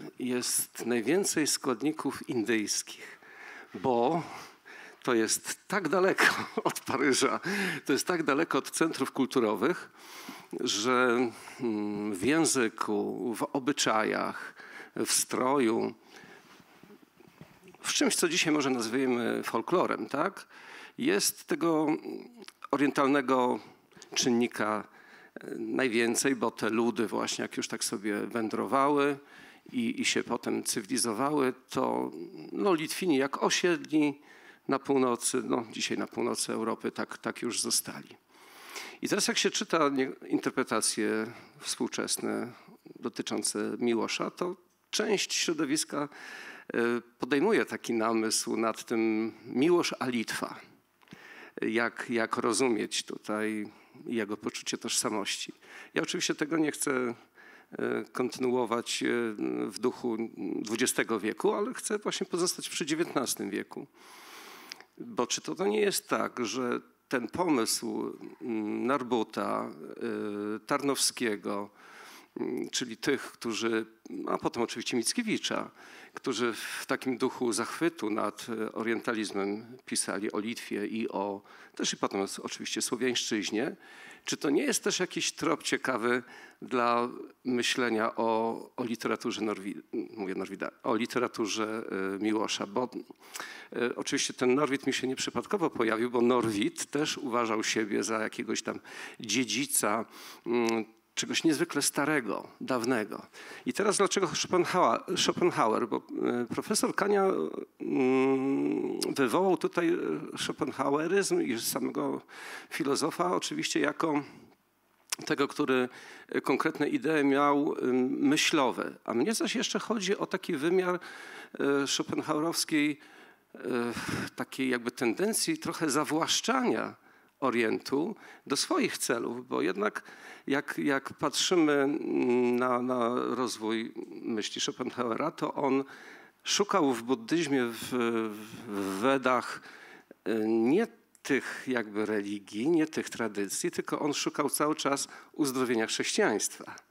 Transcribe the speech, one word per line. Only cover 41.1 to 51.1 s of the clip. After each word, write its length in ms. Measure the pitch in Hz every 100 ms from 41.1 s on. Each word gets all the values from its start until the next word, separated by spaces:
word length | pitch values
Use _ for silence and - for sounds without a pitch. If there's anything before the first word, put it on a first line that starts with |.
| 110 110 120 - -
współczesne 920 | - - 123 - 107 - 113 107 117 - - 220 - -
dotyczące 580 | 120 - - 107 101 104 107 110
Miłosza, 520 | 120 113 104 - -
to 260 | - 180 190 _ _ -
część 440 | - 220 190 -
środowiska, 760 | - - 151 143 156 - 143 143 - - - - - -
e, 40 | - 117 120 - -
podejmuje 460 | 127 143 190 185
taki 280 | 107 110 -
namysł 640 | 117 110 113 110 - 117 110
nad 280 | 113 110
tym 480 | - 117 113 110 110 - 113
Miłosz 480 | 123 156 175 - -
a 80 | 127
Litwa. 500 | 120 107 - - - - - _ _ -